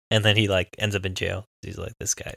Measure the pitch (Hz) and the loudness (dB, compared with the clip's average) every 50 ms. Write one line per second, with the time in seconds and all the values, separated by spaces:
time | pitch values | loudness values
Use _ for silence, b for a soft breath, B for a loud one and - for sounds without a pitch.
0 | _ - 113 110 104 107 101 113 107 98 95 92 90 - - - 110 104 101 95 | _ 0 2 4 4 6 4 6 4 4 4 2 0 -2 -4 -4 -4 -2 -2 -2
1 | 95 92 92 - 92 90 92 95 101 _ _ _ - - - 85 85 - - - | -4 -4 -4 -4 -4 -4 -4 -6 -8 _ _ _ -14 -14 -12 -10 -10 -12 -10 -10
2 | - - - - - - - | -6 -6 -6 -6 -8 -14 -14